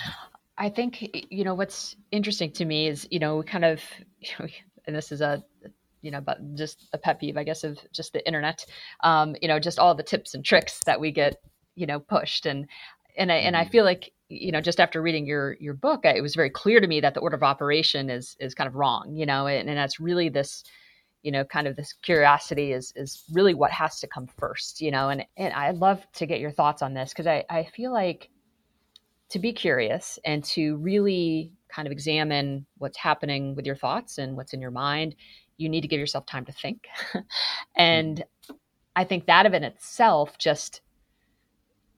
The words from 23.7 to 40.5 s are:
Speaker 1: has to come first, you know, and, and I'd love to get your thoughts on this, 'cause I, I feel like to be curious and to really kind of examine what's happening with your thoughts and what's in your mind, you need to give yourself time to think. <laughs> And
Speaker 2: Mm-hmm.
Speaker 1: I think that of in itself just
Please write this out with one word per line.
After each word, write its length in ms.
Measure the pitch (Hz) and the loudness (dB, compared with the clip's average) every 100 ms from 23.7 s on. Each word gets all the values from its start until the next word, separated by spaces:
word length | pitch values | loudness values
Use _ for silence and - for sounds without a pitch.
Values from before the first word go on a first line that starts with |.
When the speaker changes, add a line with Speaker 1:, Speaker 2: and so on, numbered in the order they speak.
Speaker 1:
has 280 | - 156 - | 2 -2 -4
to 80 | 147 | -12
come 200 | 143 127 - | -10 -12 -8
first, 440 | - - - - | -8 -6 -10 -6
you 100 | 156 | -2
know, 180 | 135 135 | 0 0
and, 160 | 139 - - | -2 -6 -6
and 180 | 185 | -4
I'd 240 | 139 143 175 | -2 -2 2
love 280 | 190 190 - | 4 2 -2
to 120 | - 156 | -8 -4
get 140 | 117 | -4
your 120 | 147 | -2
thoughts 300 | 147 147 151 | 2 2 2
on 120 | 135 | -4
this, 200 | 135 131 | -6 -8
'cause 140 | - 165 | -4 0
I, 160 | 147 - | 0 -2
I 140 | 170 | -4
feel 280 | 165 - 247 | -6 -8 -4
like 380 | 240 180 - - _ _ _ _ _ _ - _ _ - | -2 -2 -2 -12 _ _ _ _ _ _ -20 _ _ -10
to 100 | 185 | -4
be 120 | 226 | -4
curious 680 | 226 175 127 110 143 - - | -2 0 2 2 -2 -6 -8
and 200 | 156 151 | -4 -4
to 340 | - - 151 151 | -2 -2 0 -2
really 720 | 170 208 202 185 165 160 160 _ _ | 0 2 2 2 0 -2 -4 _ _
kind 200 | - 151 | -10 -8
of 40 | |
examine 760 | 139 147 156 151 143 143 139 139 - | -6 0 0 2 0 -2 -6 -10 -10
what's 200 | 139 - | -10 -4
happening 580 | 165 151 147 139 139 139 | -2 -2 -2 -4 -4 -6
with 100 | 139 | -6
your 100 | 139 | -4
thoughts 420 | 127 202 247 - | -2 -4 -6 -10
and 200 | 135 135 | -8 -8
what's 160 | 131 | -10
in 80 | 135 | -10
your 100 | 127 | -8
mind, 440 | 123 143 147 160 - - - _ - | -4 -2 -2 -4 -8 -20 -20 _ -6
you 120 | 160 | -2
need 120 | 160 | -2
to 60 | 156 | -2
give 120 | 151 | -2
yourself 260 | 147 135 - | -2 -6 -6
time 200 | 135 127 | -10 -10
to 60 | |
think. 360 | - - 240 - - - | -10 -10 -10 -12 -12 -8
<laughs> 120 | 180 - - - - - - | -8 -6 -6 -4 -6 -2 4
And 440 | 170 165 160 156 | 6 6 2 -4
Speaker 2:
Mm-hmm. 360 | - _ - - _ _ _ 180 | -8 _ -20 -20 _ _ _ -2
Speaker 1:
I 80 | 180 | 0
think 200 | 185 170 | 0 6
that 200 | 170 208 | 8 8
of 80 | |
in 100 | 180 | 4
itself 720 | 131 - - - 233 160 147 - | -2 -8 -6 4 6 6 2 0
just 440 | 160 | 0